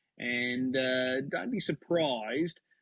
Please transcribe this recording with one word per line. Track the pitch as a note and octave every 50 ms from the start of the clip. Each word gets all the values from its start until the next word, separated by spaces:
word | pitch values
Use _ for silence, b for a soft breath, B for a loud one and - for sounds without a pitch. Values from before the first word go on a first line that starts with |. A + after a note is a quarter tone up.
| _ _ _ -
And, | A#2+ A#2+ B2 B2 B2 B2 B2 B2+ B2+ C3 B2+
uh, | C3 C3 B2+ B2+ B2+ B2+ B2+ B2+ C3+ C#3 C#3
don't | E3+ E3 - A#3+
be | B3 F#3+
surprised, | - - D#3 - - - E3+ E3+ D#3+ C#3+ B2 A2+ G#2+ A2 B2 C#3+ E3+ E3+ - - _ _ _ _